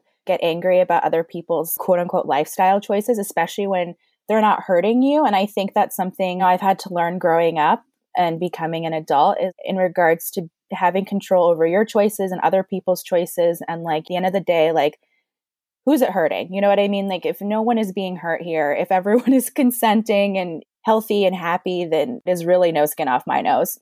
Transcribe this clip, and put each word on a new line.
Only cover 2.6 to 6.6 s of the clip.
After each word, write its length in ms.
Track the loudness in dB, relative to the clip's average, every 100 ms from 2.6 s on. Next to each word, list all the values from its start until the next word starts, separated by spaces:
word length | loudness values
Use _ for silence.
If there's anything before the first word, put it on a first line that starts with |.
| 2 2
choices, 360 | 0 -2 -2 -2
especially 500 | -4 -4 -4 -4 -2
when 280 | -2 -4 -8 _ _ -2
they're 140 | 2
not 200 | 2 2
hurting 400 | 2 2 2 2
you. 240 | 2 2 2
And 100 | 0
I 100 | -2
think 280 | -2 -2
that's 220 | 0 0 -2
something 460 | -6 -4 -4 0
I've 200 | 2 2